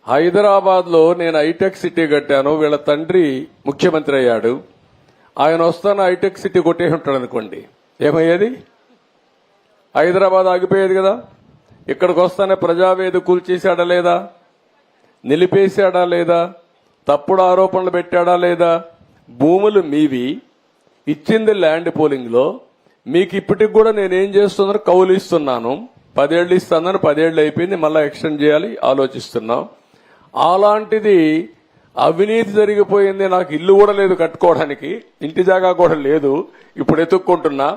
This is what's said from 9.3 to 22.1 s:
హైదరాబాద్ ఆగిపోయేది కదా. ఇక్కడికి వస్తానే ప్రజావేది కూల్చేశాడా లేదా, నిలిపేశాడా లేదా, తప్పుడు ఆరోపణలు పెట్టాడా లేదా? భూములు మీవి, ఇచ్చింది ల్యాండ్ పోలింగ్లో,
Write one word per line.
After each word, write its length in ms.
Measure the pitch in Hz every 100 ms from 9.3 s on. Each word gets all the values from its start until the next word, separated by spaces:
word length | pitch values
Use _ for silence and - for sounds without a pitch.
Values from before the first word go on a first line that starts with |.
| _ _ _ _ _ _
హైదరాబాద్ 520 | - 165 185 190 190 185
ఆగిపోయేది 480 | 180 185 196 190
కదా. 180 | 190 190 240 - _ _ _ _ _ -
ఇక్కడికి 260 | 139 180 165
వస్తానే 360 | 180 185 190
ప్రజావేది 640 | 190 175 170 185 185 185 180
కూల్చేశాడా 640 | 180 180 175 180 185 175
లేదా, 320 | 175 180 175 175 196 _ _ _ _ _ _ _ _ _
నిలిపేశాడా 800 | 120 151 180 196 190 190 190 180
లేదా, 340 | 175 175 170 170 175 - _ _ _ _ -
తప్పుడు 340 | 147 - 190
ఆరోపణలు 480 | 185 180 185 185 185
పెట్టాడా 460 | 175 170 175 175
లేదా? 360 | 180 175 175 170 165 170 _ _ _ _
భూములు 520 | 120 147 185 208 208 160
మీవి, 340 | 147 151 127 127 202 _ _ _ _ _ _ -
ఇచ్చింది 460 | 151 - 220 220
ల్యాండ్ 360 | 208 160 160 170 160
పోలింగ్లో, 460 | 151